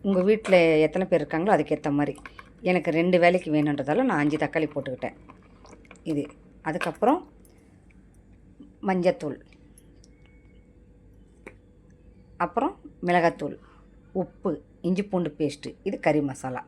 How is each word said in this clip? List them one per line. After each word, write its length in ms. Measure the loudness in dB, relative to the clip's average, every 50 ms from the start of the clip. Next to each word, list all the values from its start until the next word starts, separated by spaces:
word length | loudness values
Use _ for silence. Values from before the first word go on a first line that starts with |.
| 0
உங்க 120 | 2 2 2 4
வீட்ல 280 | 4 2 2 4 4 6 6 8 6 6 4 4
எத்தனை 200 | 2 2 -2 0 2
பேர் 120 | 0 0
இருக்காங்களோ 320 | 0 -2 -4 -2 2 2 2
அதுக்கேத்த 340 | 2 2 0 -4 -4 -2 -2 0
மாதிரி. 160 | 0 0 -2 -4 -10 -16 -20 -20 -20 -20 -20 -20 -6 -2 0
எனக்கு 200 | 0 2 0 0 0 0
ரெண்டு 180 | 2 2 4 6 4
வேளைக்கு 260 | 4 4 2 -2 0 0
வேணுன்றதால 500 | 0 2 0 -2 -2 -2 -2 0 0 0 0
நான் 120 | 0 0 0
அஞ்சு 140 | 0 0 0 -2
தக்காளி 240 | -2 -2 -2 -4 -2 -4
போட்டுக்கிட்டேன். 440 | -8 -8 -8 -8 -8 -8 -10 -10 -14 -20 -20 -20 -20 -20 -20 -20 -20 -20 -20 -20 -20 -20 -20 -20 -14 -8 -6
இது. 120 | -4 -4 -6 -8 -12 -20 -20 -20 -20 -12 -10 -8
அதுக்கப்புறம் 500 | -6 -4 -6 -6 -4 0 2 2 2 0 -2 -12 -20 -20 -20 -20 -20 -20 _ -20 -20 -20 -20 -20 _ -20 -20 -20 _ -20 _ -20 -20 -20 -20 -20 -20 _ -20 -20 -20 _ -6
மஞ்சத்தூள், 500 | -4 -2 2 2 0 0 0 -8 -10 -10 -12 -16 _ -20 -20 -20 -20 -20 -20 -20 -20 -20 -20 -20 -20 -20 _ -20 -20 -20 -20 _ -20 -20 -20 _ -20 _ -20 -20 _ -20 -20 _ -20 -20 -20 -20 _ _ _ -20 -20 -20 -20 _ _ _ _ _ -20 -20 _ _ -20 -20 -20 -20 _ -6 -6 -6
அப்புறம் 280 | -4 -2 -2 -2 -2 -4 -8 -20 -20 -16 -8 -2
மிளகாத்தூள், 500 | 0 2 4 4 2 0 0 -10 -10 -10 -12 -20 -20 -20 -20 -20 -20 -20 -20 -20 -10 -6 -6
உப்பு, 300 | -6 -6 -10 -6 -4 -4 -4 -4 -8 -20 -20 _ -4
இஞ்சி 160 | -2 -2 -2 -4 -4
பூண்டு 180 | -4 -4 -4 -4 -4 -4
பேஸ்ட்டு, 360 | -4 -4 -4 -8 -14 -16 -16 _ -10
இது 80 | -10 -8 -2 0
கறி 140 | 2 2 2 0 -2
மசாலா. 340 | -6 -8 -10 -10 -10 -10 -12